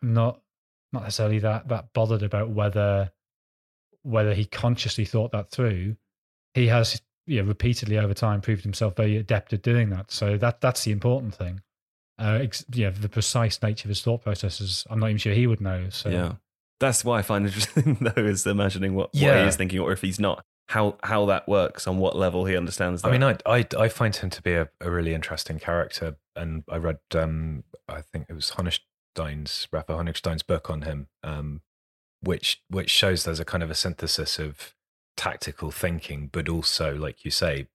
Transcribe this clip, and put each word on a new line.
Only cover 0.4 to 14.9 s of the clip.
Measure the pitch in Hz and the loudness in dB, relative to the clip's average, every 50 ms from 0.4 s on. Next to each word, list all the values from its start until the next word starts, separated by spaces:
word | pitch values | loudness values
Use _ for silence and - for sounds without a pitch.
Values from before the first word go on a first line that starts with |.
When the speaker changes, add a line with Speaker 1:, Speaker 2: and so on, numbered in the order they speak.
| _ _ _ _ _ _ _ _ _ _ | _ _ _ _ _ _ _ _ _ _
Speaker 1:
not | - 120 | -10 -8
necessarily | 101 110 - - 110 107 107 107 | -6 -6 -2 0 0 2 2 2
that, | 101 107 107 113 - 127 | 2 0 0 -2 -2 -4
that | 120 110 - - | -4 -4 -4 -4
bothered | - 120 113 110 113 104 | 0 0 2 2 2 0
about | 104 98 104 101 110 117 | 0 0 0 -2 -2 -2
whether, | 107 107 104 104 98 107 101 101 101 98 98 92 - _ _ _ _ _ _ _ _ _ _ _ _ _ _ _ _ _ - | 0 0 0 0 2 2 2 4 2 2 0 -2 -6 _ _ _ _ _ _ _ _ _ _ _ _ _ _ _ _ _ -6
whether | 139 110 110 107 107 | -2 0 2 2 2
he | 101 98 107 | 2 0 0
consciously | - - - - 120 120 - - 107 - - 101 | -2 -2 -2 0 0 0 0 -2 -2 -2 -2 -2
thought | - - 110 110 120 | 0 0 0 0 0
that | - 104 98 - | -2 -6 -6 -6
through. | - - 123 113 98 90 92 104 110 - _ _ _ _ _ _ _ _ _ _ - | -2 0 0 0 0 0 -2 -4 -6 -8 _ _ _ _ _ _ _ _ _ _ 2
He | 127 123 113 | 4 4 6
has, | 120 120 113 - - - - _ _ _ _ | 6 6 4 2 0 -4 -10 _ _ _ _
you | - 147 107 | -2 0 0
know, | 98 104 | 2 0
repeatedly | 104 - - 123 120 - 117 104 107 107 | 0 2 2 0 0 0 0 0 2 2
over | 104 101 101 | 2 2 0
time | - 117 110 104 101 | 0 2 2 2 2
proved | - - 110 92 | 0 0 0 0
himself | - 104 98 - 113 101 95 | -2 -4 -2 0 0 0 2
very | - 110 107 107 110 | 2 2 2 2 2
adept | 101 - 117 101 - - | 2 2 0 0 0 -2
at | 113 95 | -4 0
doing | - 120 120 120 113 101 | 2 4 4 4 4 2
that. | 95 92 101 - | 0 -2 -6 -8
So | - - 107 101 104 101 | -6 -2 0 0 2 4
that, | 120 120 117 - | 2 2 2 2
that's | - 127 123 - - | 0 0 0 0 0
the | 110 | -2
important | 104 101 - 120 123 135 127 104 - | 0 2 2 2 2 2 0 -4 -6
thing. | - 92 90 92 95 - _ _ _ _ _ _ _ _ _ _ - | -6 -6 -6 -6 -8 -12 _ _ _ _ _ _ _ _ _ _ -2
Uh, | 110 107 107 113 | 0 2 2 2
ex-, | 139 110 - - - - | 2 -2 -4 -8 -10 -6
you | 123 120 107 | -2 0 0
know, | 98 | 0
the | 92 101 104 101 | 0 -2 -4 -2
precise | - 113 104 - - 123 117 104 - - | -2 -2 0 0 2 2 2 2 0 0
nature | - 107 107 - - | 0 -2 -2 -2 -4
of | 101 | -4
his | 101 - | -4 -2
thought | - 117 117 120 | 0 0 -2 0
processes, | - 107 101 - - 95 - - 101 95 95 - - | -2 -4 -4 -2 -2 -4 -4 -4 -4 -4 -4 -6 -6
I'm | - | -4